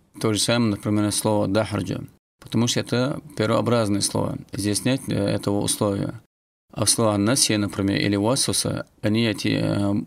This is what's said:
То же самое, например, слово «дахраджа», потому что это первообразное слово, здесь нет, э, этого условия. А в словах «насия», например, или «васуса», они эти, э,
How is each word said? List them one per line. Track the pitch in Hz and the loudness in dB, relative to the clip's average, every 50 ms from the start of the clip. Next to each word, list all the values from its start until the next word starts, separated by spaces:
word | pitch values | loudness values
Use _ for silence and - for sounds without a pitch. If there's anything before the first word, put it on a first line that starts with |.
| _ _ - - | _ _ -8 -2
То | - 110 107 | 0 0 2
же | 95 | 2
самое, | - - 117 120 120 107 | 2 2 2 2 2 2
например, | 101 101 - 107 104 107 104 104 | 0 0 0 0 0 2 2 0
слово | 98 - - 110 107 104 104 | 0 0 0 2 2 2 2
«дахраджа», | 98 98 107 104 - 104 101 - - - - - - - _ _ _ _ - | 2 2 2 0 0 -2 -4 -4 -4 -6 -8 -8 -12 -16 _ _ _ _ -20
потому | - - - 113 117 | -10 -4 -2 0 0
что | 123 - - | 0 0 -2
это | 113 - 120 120 127 143 151 - - - - | -2 -2 0 0 0 -2 -4 -6 -10 -10 -4
первообразное | - 110 110 113 117 110 113 120 117 110 101 101 101 | -2 0 2 2 2 2 2 2 2 2 2 0 0
слово, | 101 - - 107 101 - - - - - | -2 -2 -2 -2 -2 -4 -4 -8 -10 -10
здесь | - - 98 104 104 - - | -6 -4 -2 0 0 0 0
нет, | 123 131 - - - | 0 0 0 -2 -2
э, | - | -2
этого | 107 101 104 107 104 - 104 101 101 | 0 0 0 0 -2 0 0 -2 0
условия. | - - - - 110 104 98 101 95 - - - - _ _ _ _ _ _ _ _ _ - | 0 -2 -2 0 0 0 0 0 -2 -4 -6 -10 -14 _ _ _ _ _ _ _ _ _ -4
А | - 107 | -2 2
в | - | 2
словах | - - 117 107 104 101 | 2 2 2 2 4 4
«насия», | 101 110 135 139 - - 110 104 | 2 2 2 2 2 2 2 0
например, | 101 101 - - 98 98 98 - | 0 -2 -2 0 0 0 2 2
или | - 104 101 | 2 2 2
«васуса», | 101 101 113 127 - - - 95 - - - 104 - - - _ _ - | 2 2 2 2 0 0 0 0 -2 -2 -2 -4 -4 -8 -10 _ _ -2
они | 107 107 113 117 | 0 2 2 2
эти, | 113 104 - - 107 107 101 | 0 0 0 0 0 0 2
э, | 107 104 104 101 101 101 101 104 - | 0 0 0 0 0 0 0 -2 -2